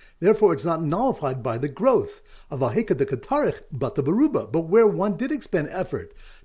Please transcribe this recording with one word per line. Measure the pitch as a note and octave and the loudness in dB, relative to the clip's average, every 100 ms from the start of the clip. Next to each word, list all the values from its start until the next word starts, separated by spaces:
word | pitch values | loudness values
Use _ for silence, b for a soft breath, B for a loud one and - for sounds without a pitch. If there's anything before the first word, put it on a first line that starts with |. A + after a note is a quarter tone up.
| b b | b b
therefore | F3+ G#3+ G#3 | 2 4 4
it's | D3+ | 2
not | E3+ D#3+ | 0 -2
nullified | D#3 F3 C4 C3+ C#3 C3 | 0 0 0 0 -4 -4
by | A#2 A#2 | -4 -2
the | C#3+ | -4
growth | C3 B3 A#3 G2+ - b b b | 0 2 2 0 -10 b b b
of | C3 | -4
ahika | B2+ B2+ A3+ B2 | 0 0 0 0
the | |
katarich | C3+ A#2+ - C#4+ A3+ - - | 0 -4 -2 0 0 -2 -10
batel | C3 B2+ - | -6 -4 -2
baruba. | C3+ G#3 D4+ A#3+ G#2 | 0 2 2 0 -2
But | D#3 | -4
where | D#3+ G#3+ A3 | 2 4 4
one | E3 G3+ E3+ | 2 -2 -2
did | C4+ | -4
expend | D4 - F3+ D3 | -4 -2 -2 -2
effort | F3+ F3+ A#2+ - b b b | -6 -6 -6 -8 b b b